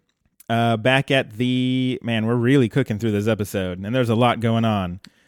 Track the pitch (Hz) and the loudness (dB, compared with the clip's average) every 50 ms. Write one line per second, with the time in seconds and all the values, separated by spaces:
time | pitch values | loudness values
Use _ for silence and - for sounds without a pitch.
0 | _ _ _ _ _ _ _ - - - 117 117 117 117 113 110 110 127 131 156 | _ _ _ _ _ _ _ -14 -8 -4 -2 0 2 2 0 0 2 2 2 2
1 | 139 - 143 135 - 143 110 104 123 123 127 127 127 127 127 131 127 127 127 - | 2 2 0 0 0 -2 -4 -4 -2 -2 0 0 0 0 -2 -2 -2 -2 -4 -4
2 | - 117 117 110 110 113 120 123 117 123 139 143 123 107 - 143 127 - 113 104 | -4 -4 -2 0 0 0 0 2 2 4 4 4 4 2 2 0 -2 -2 -2 -2
3 | 113 113 104 101 104 113 110 101 104 - - 101 95 92 90 90 98 104 120 131 | -2 -2 0 0 0 0 0 0 -2 -4 -4 -4 -4 -4 -6 -8 -6 -4 -2 -2
4 | 127 113 113 113 123 120 117 - 113 117 113 113 113 113 107 101 92 87 87 95 | 0 2 2 2 2 2 2 0 0 0 0 2 2 0 0 0 -2 -4 -6 -10
5 | - - _ _ _ | -14 -20 _ _ _